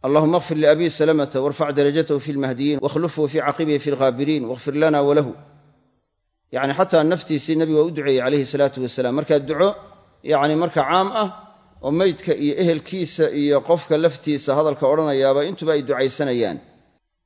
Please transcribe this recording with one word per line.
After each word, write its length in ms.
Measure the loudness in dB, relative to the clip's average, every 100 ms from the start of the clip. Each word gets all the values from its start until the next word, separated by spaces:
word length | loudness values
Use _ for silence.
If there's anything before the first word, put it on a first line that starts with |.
"اللهم 320 | 2 2 4 0
اغفر 200 | -2 2
لأبي 340 | 4 4 2
سلمة 420 | 0 2 2 0 -2
وارفع 340 | -2 -2 -2
درجته 480 | 2 2 2 0 -2
في 120 | -2
المهديين 480 | -4 -4 -2 -2 -2
واخلفه 460 | -2 -2 -4 -2 -2
في 140 | 0
عقبه 360 | -2 -2 -2 -2
في 120 | -2
الغابرين 560 | 0 0 0 -2 -2 -4
واغفر 280 | -8 -6
لنا 260 | 0 2 2
وله." 280 | 4 2 0 -8 -18 _ _ _ _ _ _ _ _ _ _
Yacni, 200 | -4 -2
xataa 300 | 0 2 4
naftiisii 520 | 2 0 -2 -6 -2 -2
Nabigu 220 | 2 2
waa 60 | 2
u 60 |
duceeyey 280 | 0 0 0
calayhi 240 | 2 0 -2
salaatu 360 | 0 0 0
wasalaam. 320 | -8 -4 -2 -2
Marka 240 | 0 0
duco, 360 | 0 0 0 0 -14 -20 _ _
yacni, 320 | -2 0 2 0
marka 260 | 0 -2
caam 240 | 0 2 0
ah, 160 | -2 -4 -6 -20 _ _ _
oo 80 | -4
meydka 420 | 0 0 0 -4
iyo 200 | -2 -2 0
ehelkiisa 680 | 0 0 -4 -8 -6 -2 -2
iyo 260 | 0 0 0
qofka 360 | 2 0 2 0
laftiisa 580 | 0 -2 -4 -4 0 0
hadalka 320 | 0 2 2
odhanayaaba 540 | 2 2 2 2 2 0
intuba 260 | -4 -2
ay 80 | -2
ducaysanayaan. 760 | 0 0 0 0 -2 0 -2 -4 -14 _ _ _ _ _